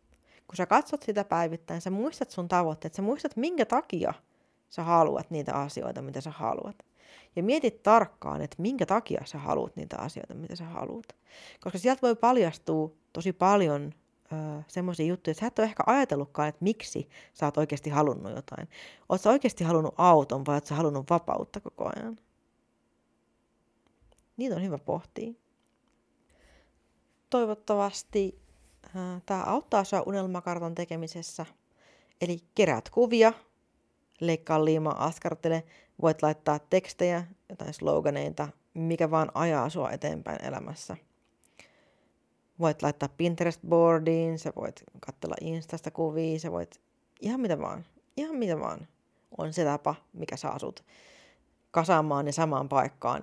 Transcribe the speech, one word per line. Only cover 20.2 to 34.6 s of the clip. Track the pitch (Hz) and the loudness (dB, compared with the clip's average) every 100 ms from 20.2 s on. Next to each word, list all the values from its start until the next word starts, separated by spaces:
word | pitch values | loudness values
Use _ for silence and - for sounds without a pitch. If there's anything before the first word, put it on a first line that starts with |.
| 135 135 139 | 6 0 0
vai | 147 | 0
oot | - | 0
sä | 147 | 0
halunnut | 160 143 135 | 0 0 2
vapautta | 170 - - - 208 | 0 2 -4 -4 -10
koko | - - - - | -12 -6 -6 -6
ajan? | 226 226 _ _ _ _ _ _ _ _ _ _ _ _ _ _ _ _ _ _ _ _ _ - | -10 -12 _ _ _ _ _ _ _ _ _ _ _ _ _ _ _ _ _ _ _ _ _ -6
Niitä | 254 175 | -4 -2
on | |
hyvä | 190 143 | -2 -4
pohtia. | - 165 - - 226 233 _ _ _ _ _ _ _ _ _ _ _ _ _ _ _ _ _ _ - | -4 -6 -6 -10 -10 -12 _ _ _ _ _ _ _ _ _ _ _ _ _ _ _ _ _ _ -2
Toivottavasti, | 247 226 214 - 208 202 - - 208 196 - _ _ _ _ - | 0 0 -2 0 2 0 -2 -4 0 0 -4 _ _ _ _ -14
ö, | 185 180 180 - | -10 -8 -8 -4
tää | 190 | -2
auttaa | - 240 - 202 | 0 -2 2 2
sua | 190 190 - | 2 0 0
unelmakartan | 196 190 180 180 175 170 170 | -2 -2 -4 -4 -4 -4 -6
tekemisessä. | 170 165 160 175 170 - 160 _ _ _ _ _ _ - | -6 -6 -8 -10 -12 -12 -14 _ _ _ _ _ _ -6
Eli | 175 170 - - | -6 -6 -4 2
keräät | 185 117 - | 4 4 0
kuvia, | - 240 233 220 226 _ _ _ _ _ _ _ - | 2 4 8 8 6 _ _ _ _ _ _ _ -4
leikkaa | 170 160 165 156 | 0 0 2 2